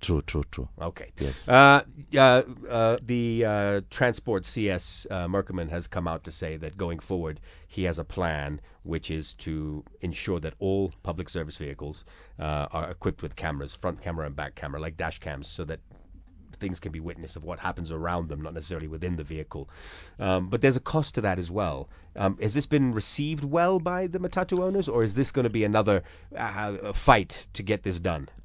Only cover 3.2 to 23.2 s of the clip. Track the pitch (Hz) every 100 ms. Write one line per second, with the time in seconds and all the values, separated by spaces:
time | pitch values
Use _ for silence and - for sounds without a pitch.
3.2 | 117 113 110 104 101 101 - - 123 110
4.2 | - 98 - 120 104 90 - - - 95
5.2 | 87 98 - 90 80 85 - 92 85 82
6.2 | 80 - 82 80 78 95 87 80 - 92
7.2 | 80 78 - - - - 90 80 80 -
8.2 | 85 78 71 76 - - 80 80 - 80
9.2 | 76 - 82 78 76 76 - - 90 73
10.2 | - 85 80 - 95 98 92 - 98 85
11.2 | 87 85 78 - 71 69 73 78 - -
12.2 | - - 76 73 73 80 80 92 98 -
13.2 | 78 - 82 71 71 - 92 - 90 80
14.2 | 73 69 71 - 73 73 80 80 80 -
15.2 | 87 71 71 - 76 80 - 87 - -
16.2 | - - - - 98 90 92 80 80 82
17.2 | 80 80 80 87 92 87 80 80 85 87
18.2 | 80 73 78 82 - 82 78 78 90 85
19.2 | 73 78 76 71 69 - - - - -
20.2 | 98 92 92 113 135 127 - 156 143 -
21.2 | 104 92 85 101 87 69 71 - - -
22.2 | 98 98 107 139 - 147 131 110 - -